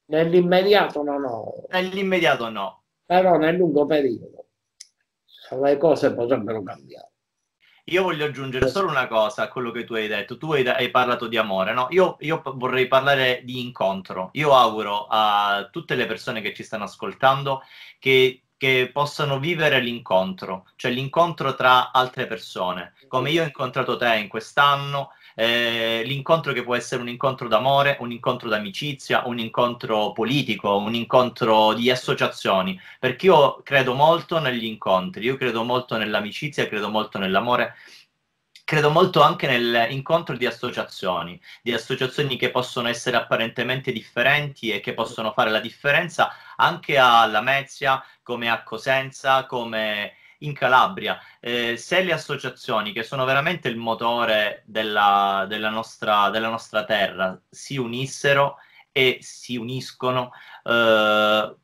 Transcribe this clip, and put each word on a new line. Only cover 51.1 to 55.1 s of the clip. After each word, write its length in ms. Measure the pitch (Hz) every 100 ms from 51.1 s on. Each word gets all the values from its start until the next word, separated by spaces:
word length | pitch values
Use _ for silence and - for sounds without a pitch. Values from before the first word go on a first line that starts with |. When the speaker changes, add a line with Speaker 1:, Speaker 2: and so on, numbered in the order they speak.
| 95 - _
Speaker 2:
Eh, 360 | 117 120 117 117
se 240 | - 180
le 100 | 185
associazioni, 800 | 156 - 135 131 - - 113 104
che 100 | 101
sono 220 | 113 139
veramente 440 | 131 135 160 175 131
il 80 | 113
motore 840 | 117 110 117 120 113 107 104 101 -
della, 800 | 107 107 104 104